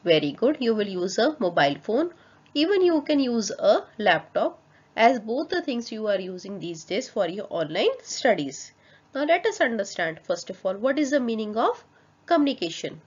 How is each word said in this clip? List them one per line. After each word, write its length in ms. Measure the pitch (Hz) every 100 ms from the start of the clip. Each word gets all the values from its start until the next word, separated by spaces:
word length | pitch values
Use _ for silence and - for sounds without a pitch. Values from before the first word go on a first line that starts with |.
very 300 | - 156 147
good. 240 | 143 240 302
You 160 | 233 220
will 140 | 208
use 280 | 185 180 190
a 200 | 247 302
mobile 360 | 185 170 143 143
phone. 320 | - 226 339 - - _ _
Even 300 | 285 320 403
you 180 | 359 320
can 200 | 294 294
use 300 | 262 233 202
a 340 | 214 190 285 - -
laptop, 640 | 202 160 - - 262 - _ _ _
as 280 | - 226 262
both 260 | 214 247 320
the 140 | 359
things 280 | 339 240 233
you 160 | 220 214
are 120 | 196
using 400 | 190 185 190 196
these 240 | 170 165
days 240 | - 190 262
for 220 | - 180
your 180 | 190 -
online 460 | 165 151 165 294 523
studies. 720 | - - 254 190 139 135 - _ _ - _
Now 100 | 269
let 220 | 294 349 440
us 160 | -
understand, 580 | 277 226 196 - 165 160
first 300 | - 170 -
of 160 | 190 190
all, 100 | 196
what 240 | 247 277
is 120 | 285
the 100 | 285
meaning 340 | 240 220 214 214
of 300 | 320 494 - _ _ _ -
communication. 760 | 339 285 262 165 - 147 156